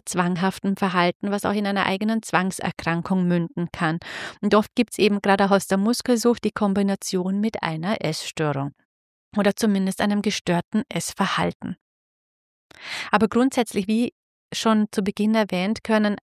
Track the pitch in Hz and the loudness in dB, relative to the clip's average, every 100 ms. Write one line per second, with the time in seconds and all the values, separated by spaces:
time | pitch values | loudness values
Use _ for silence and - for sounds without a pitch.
0 | - 180 175 180 190 - 196 196 190 180 | 0 -2 0 0 -2 -2 -2 -2 0 2
1 | 175 - 202 202 190 208 202 202 185 190 | 0 0 -4 -2 0 -2 0 0 0 0
2 | 214 226 - 165 185 - 180 - 165 170 | 0 -2 0 0 0 -2 -6 -4 -4 -2
3 | - 190 175 175 165 - 170 - 165 170 | 0 0 2 2 0 -4 -6 -2 -2 -2
4 | - - - - 208 208 208 - 233 - | -6 -12 -12 -6 2 2 2 0 -2 2
5 | 208 202 202 196 190 196 - 196 208 240 | 2 2 2 4 4 2 2 0 0 0
6 | - 233 240 233 214 - 202 196 196 196 | 0 2 2 2 0 0 0 2 0 0
7 | - 185 185 196 220 - 165 160 180 - | -4 -2 -2 0 -2 -2 -4 -4 -4 -2
8 | 160 156 - - 151 139 143 - _ _ | -4 -4 -6 -2 -2 0 -4 -8 _ _
9 | _ _ _ 214 202 - 220 196 190 - | _ _ _ 0 2 2 2 2 0 0
10 | 208 208 208 - - 175 - 214 - 165 | 0 0 0 -2 0 -2 0 -4 -4 -6
11 | - - 185 - 175 - - 185 _ _ | -6 -4 -2 0 -2 -4 -10 -12 _ _
12 | _ _ _ _ _ _ _ - - - | _ _ _ _ _ _ _ -20 -14 -12
13 | - 208 220 233 262 - 226 208 190 220 | -2 2 2 4 2 2 -2 -2 -2 0
14 | 247 - _ _ _ - 226 220 208 - | -2 -6 _ _ _ -2 2 2 2 -2
15 | 196 - 208 220 202 180 190 226 - 214 | -2 0 2 2 2 0 -2 -4 0 2
16 | 208 202 | 2 0